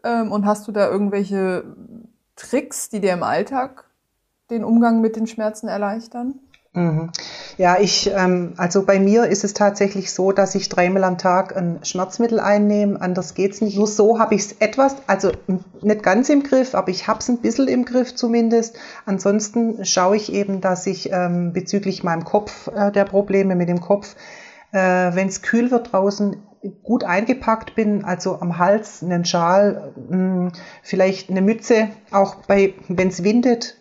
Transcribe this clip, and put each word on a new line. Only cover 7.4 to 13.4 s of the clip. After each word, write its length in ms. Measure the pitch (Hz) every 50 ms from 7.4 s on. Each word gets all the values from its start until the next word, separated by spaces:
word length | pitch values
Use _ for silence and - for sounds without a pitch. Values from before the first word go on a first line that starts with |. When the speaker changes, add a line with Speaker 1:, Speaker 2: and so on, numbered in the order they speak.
| - - -
Speaker 2:
Ja, 220 | - 185 175 180 185
ich, 320 | 208 175 - - - 196 196
ähm, 380 | 196 185 185 180 180 175 170 - -
also 260 | 180 175 175 196 190
bei 160 | 196 196 190
mir 240 | 196 196 208 233 240
ist 180 | 156 190 196
es 120 | - 202 202
tatsächlich 580 | - 208 202 202 - 202 196 202 196 190 -
so, 180 | - - 185 196
dass 240 | 196 202 196 190 -
ich 140 | 196 196 -
dreimal 340 | - 185 180 180 190 196
am 160 | 190 185 180 175
Tag 380 | - 185 180 185 190 190 -
ein 240 | 190 175 175 170 160
Schmerzmittel 560 | - - - 180 190 185 - - 233 233 226 214
einnehme. 600 | - 202 208 208 208 208 208 208 208 202 196 -
Anders 340 | - 180 180 185 175 - -
geht's 260 | -